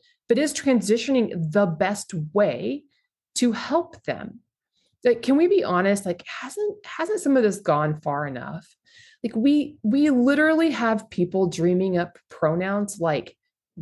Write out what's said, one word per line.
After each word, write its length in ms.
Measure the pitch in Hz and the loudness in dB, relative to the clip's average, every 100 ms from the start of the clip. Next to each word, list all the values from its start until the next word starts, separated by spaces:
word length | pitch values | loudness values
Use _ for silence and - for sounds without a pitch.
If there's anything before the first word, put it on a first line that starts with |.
| _ _ - | _ _ 0
But 100 | 240 | 0
is 140 | 302 | 0
transitioning 1000 | - 277 247 185 233 277 262 214 180 160 | -2 0 2 2 0 2 0 0 -2 -2
the 140 | 202 196 | 0 0
best 480 | 160 190 202 - 175 151 | 0 -2 -4 -8 -8 -2
way 520 | 202 196 127 202 285 - _ _ _ _ - | 0 2 0 -6 -8 -10 _ _ _ _ -2
to 160 | 247 | -2
help 500 | 226 - 311 339 - | -2 -2 -2 -4 -10
them? 360 | - 110 - - _ _ _ _ _ _ | -10 -8 -10 -16 _ _ _ _ _ _
Like, 180 | 247 233 | 0 0
can 140 | 247 277 | 2 4
we 100 | 349 | 4
be 160 | 392 | 2
honest? 420 | - 180 196 202 | 2 2 2 0
Like, 200 | 190 175 - | -2 -8 -10
hasn't, 580 | - 254 - 415 - | -14 -10 -6 -6 -6
hasn't 360 | - - 339 427 | -10 -6 -4 -2
some 160 | 285 269 | 2 4
of 60 | |
this 180 | 208 190 | 2 0
gone 400 | - 147 151 151 | 0 0 0 -2
far 260 | 151 143 147 | -4 -4 -6
enough? 400 | 127 127 160 - _ _ - - _ | -8 -12 -12 -16 _ _ -20 -20 _
Like, 140 | 226 220 | -8 0
we, 420 | 269 294 - - | 2 2 0 -4
we 280 | 214 269 294 | 0 2 4
literally 600 | 254 247 285 311 320 330 | 4 4 4 4 4 2
have 380 | 240 233 220 - | 0 0 -2 -4
people 360 | - 180 190 180 | -4 -2 0 0
dreaming 500 | 156 170 180 190 180 | 0 0 0 0 -2
up 220 | 175 - _ | -4 -8 _
pronouns 680 | - 156 170 190 202 202 - | -2 -2 0 -2 -4 -4 -2
like 360 | 165 143 - - _ _ _ - | -2 -2 -4 -16 _ _ _ -18